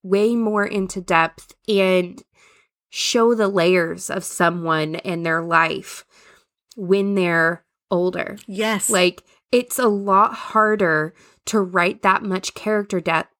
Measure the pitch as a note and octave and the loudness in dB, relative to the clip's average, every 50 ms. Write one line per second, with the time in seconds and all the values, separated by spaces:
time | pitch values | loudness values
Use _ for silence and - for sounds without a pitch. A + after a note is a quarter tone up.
0 | - F#3 F#3+ G3+ G#3 A3+ A#3+ A#3 A3+ G#3+ G#3+ G#3 G3+ - - G3+ F#3+ F#3 - F#3+ | -2 -2 0 2 2 2 2 0 0 0 0 0 -2 0 -2 -4 -4 -4 -8 -10
1 | F3+ - F3+ E3 E3 E3 - - - _ - _ _ - G#3 G3 F#3+ F#3 F#3 F#3 | -4 0 0 0 0 0 -4 -14 -20 _ -20 _ _ -2 0 2 2 2 2 0
2 | F3+ F3 - - - _ _ _ _ _ _ _ _ _ _ _ _ _ - - | 0 -2 -10 -20 -20 _ _ _ _ _ _ _ _ _ _ _ _ _ -10 -6
3 | - - - A#3+ A#3 A#3 A#3+ A3 G#3+ F#3+ G3 F#3 E3 F3+ F#3 F3+ E3+ E3+ E3 F3+ | -6 0 2 2 4 4 4 2 0 0 2 2 2 4 4 2 0 -2 -6 -10
4 | - - - F#3+ - - - - F3+ E3+ E3+ F3 E3 E3 D#3+ D#3 D#3 D#3 D#3+ E3+ | -10 -8 -8 -8 -8 -8 -2 0 0 0 0 0 -2 -2 -2 -2 -2 -4 -6 -8
5 | - F#3+ F3 E3 E3+ E3 D#3+ E3 E3 E3+ E3 D#3+ E3 D#3+ - - F#3 - - - | -6 -6 -6 -4 -2 -2 -2 -2 -2 0 2 2 2 2 -2 -8 -10 -14 -18 -20
6 | - _ _ _ _ - - _ _ _ _ _ _ _ - A#3+ F#3+ F3 F#3+ G3+ | -20 _ _ _ _ -20 -20 _ _ _ _ _ _ _ -14 -12 0 0 2 2
7 | G3 G3+ G3+ F#3+ F3+ F3 E3+ E3 D#3+ E3 E3+ E3+ _ _ _ _ _ _ F#3+ F3 | 2 0 0 0 0 2 2 2 2 0 -2 -4 _ _ _ _ _ _ -2 0
8 | F3+ F#3 F3+ F3 - - G3+ G#3+ - - F#3+ G3 G#3+ A3 A3 F#3+ - - G#3+ F#3 | 0 0 -2 -4 -8 -8 -10 -14 -16 -12 -6 -4 -2 -2 -2 -2 -2 0 2 2
9 | F3+ F3+ F3+ - _ _ _ _ _ _ - B3 B3 - - - B3+ A3+ G#3 G3 | 2 2 0 -4 _ _ _ _ _ _ 0 0 0 0 -4 0 2 2 2 0
10 | G3+ G3+ F#3+ G3 G#3+ A#3+ A#3+ - - - - A3 G#3+ G#3+ G#3+ G3+ G3 E3 D#3+ D#3 | 0 2 4 4 4 2 0 -8 -12 -2 2 2 4 4 2 2 2 2 2 0
11 | D#3 E3 _ _ - _ _ _ _ - - G#3+ F#3+ F3+ F3+ F#3 F3 F#3 - - | 0 -4 _ _ -20 _ _ _ _ -2 0 0 0 2 0 2 2 2 -2 0
12 | - G3 F#3+ - A#3 G3 F#3 F#3+ - - _ - - G#3+ G#3+ G#3 G3+ G#3 G3 F3+ | 2 2 2 2 0 -4 -4 -4 -4 -8 _ -6 -4 -2 -2 -2 -2 -2 -4 -4
13 | D#3 E3+ E3 D#3+ - _ _ | -2 0 -2 -2 -2 _ _